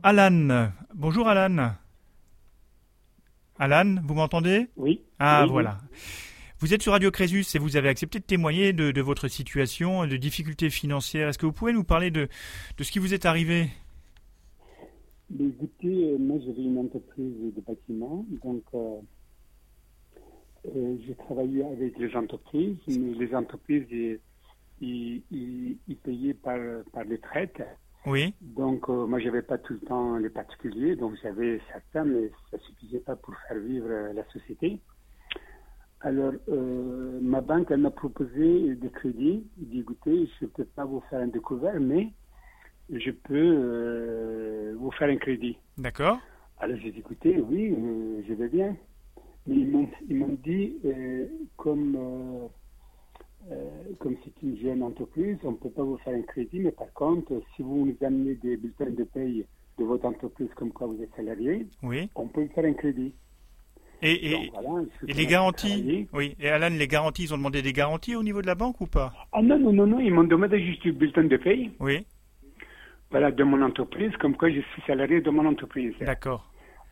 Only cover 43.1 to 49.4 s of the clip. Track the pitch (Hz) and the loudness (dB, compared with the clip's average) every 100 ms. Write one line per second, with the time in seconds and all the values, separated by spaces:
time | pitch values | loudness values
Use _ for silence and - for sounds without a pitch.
43.1 | - - 139 170 151 123 117 117 117 117 | -8 -2 2 4 4 2 -2 -4 -4 -6
44.1 | 113 113 110 110 110 107 110 131 - 143 | -6 -6 -6 -8 -8 -8 -6 -6 -2 0
45.1 | 135 - 120 120 - _ - 127 - 156 | 0 -2 -4 -4 -8 _ -10 -8 0 0
46.1 | 247 - - - - 107 117 113 92 - | 0 -4 -20 -20 -8 -6 -6 -8 -12 -14
47.1 | - 165 180 117 175 220 139 117 113 110 | -2 2 2 2 0 0 -2 -2 -4 -6
48.1 | 110 101 110 120 165 196 185 - - - | -8 -6 -4 -2 0 0 -4 -12 -20 -20
49.1 | - - - | -20 -20 -14